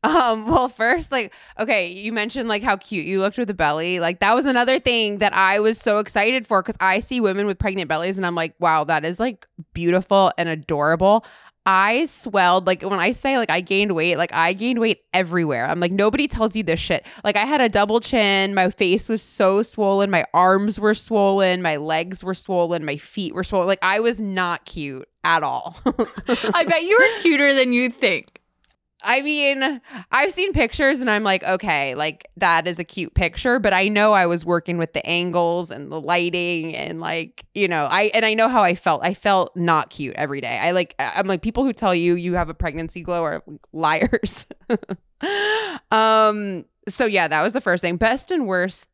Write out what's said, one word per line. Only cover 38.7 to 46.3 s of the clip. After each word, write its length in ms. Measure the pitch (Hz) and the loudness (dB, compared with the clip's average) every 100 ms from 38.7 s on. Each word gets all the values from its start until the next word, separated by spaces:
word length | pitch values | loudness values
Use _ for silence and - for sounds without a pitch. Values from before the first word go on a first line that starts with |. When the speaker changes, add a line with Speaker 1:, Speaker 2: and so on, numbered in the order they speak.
Speaker 1:
felt. 320 | 180 - 156 175 | 2 0 0 -2
I 80 | |
felt 420 | 196 208 196 180 175 | -2 2 2 0 -2
not 360 | 170 160 - | 2 2 0
cute 240 | - 135 - | -8 -10 -6
every 260 | 147 139 | -6 -4
day. 160 | 123 117 | -6 -2
I, 140 | 147 | 0
like, 240 | 180 175 - | 0 -2 -4
I, 160 | 131 - | -4 -2
I'm 100 | 196 | -2
like, 160 | 185 | -2
"People 200 | 226 226 | -4 -2
who 100 | 269 | -2
tell 200 | - 208 | 0 0
you 220 | 180 175 175 | 2 2 0
you 180 | 175 | -2
have 160 | 180 165 | -4 -4
a 60 | 165 | -6
pregnancy 460 | 175 151 165 180 | -8 -6 -10 -10
glow 220 | 160 175 | -6 -4
are 200 | 165 160 - 151 _ | -4 -6 -10 -20 _
liars." 720 | 156 156 160 - - - - - - _ | -2 0 2 0 0 -2 -8 -12 -18 _
<laughs> 80 | 226 - 190 _ _ 330 403 415 440 427 311 _ | -4 -4 -12 _ _ -4 -2 -2 -2 -4 -10 _
Um, 760 | 220 220 220 214 | 2 4 4 4